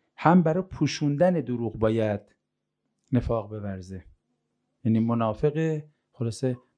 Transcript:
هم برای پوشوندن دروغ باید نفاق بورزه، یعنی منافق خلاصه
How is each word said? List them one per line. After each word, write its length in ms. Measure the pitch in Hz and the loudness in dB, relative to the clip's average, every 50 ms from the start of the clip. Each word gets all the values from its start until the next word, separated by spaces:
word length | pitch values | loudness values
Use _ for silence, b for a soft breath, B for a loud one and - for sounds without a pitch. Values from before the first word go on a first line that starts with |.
| _ _ _ | _ _ _
هم 280 | - - 151 170 185 165 | 2 4 6 8 8 6
برای 200 | 160 160 185 185 | 6 2 0 -2
پوشوندن 680 | - - - 151 135 - - 151 147 143 143 175 185 180 | -6 -4 -2 -2 -2 0 0 0 0 2 2 2 2 2
دروغ 440 | 165 127 117 123 117 117 110 - 110 | 0 -2 -4 -4 -4 -4 -6 -2 0
باید 420 | 110 110 113 113 110 107 101 101 - _ _ _ _ _ _ _ _ _ _ _ _ _ _ _ _ _ | 0 0 2 2 0 0 -2 -4 -6 _ _ _ _ _ _ _ _ _ _ _ _ _ _ _ _ _
نفاق 380 | 131 120 - - 117 113 101 104 | -2 -2 0 0 -2 -4 -4 -6
بورزه، 560 | 107 107 101 101 95 95 90 92 95 92 - - - _ _ _ _ _ _ _ _ _ _ _ _ _ _ | -10 -10 -8 -8 -8 -8 -10 -12 -14 -16 -16 -18 -20 _ _ _ _ _ _ _ _ _ _ _ _ _ _
یعنی 160 | 113 113 113 | 0 2 2
منافق 840 | 113 117 117 117 117 110 107 - 151 151 147 156 160 160 156 151 151 - _ _ _ _ | 2 0 0 0 0 -2 -2 -2 -2 -2 -2 -2 -2 -2 -4 -4 -8 -12 _ _ _ _
خلاصه 460 | _ _ 120 117 107 - - 127 123 123 - _ _ | _ _ -6 -6 -6 -4 -4 -4 -4 -6 -10 _ _